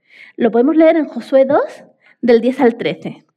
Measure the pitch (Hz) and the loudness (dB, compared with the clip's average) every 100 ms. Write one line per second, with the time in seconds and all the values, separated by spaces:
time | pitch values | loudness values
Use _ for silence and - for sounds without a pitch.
0 | _ _ - - 233 226 262 311 320 339 | _ _ -20 -4 -2 0 0 2 2 2
1 | 285 - - 269 269 311 571 - - _ | -2 -10 -2 0 2 0 -2 -10 -20 _
2 | _ _ 233 233 226 254 247 226 156 - | _ _ 0 2 2 0 0 0 -6 -8
3 | 95 - _ | -12 -16 _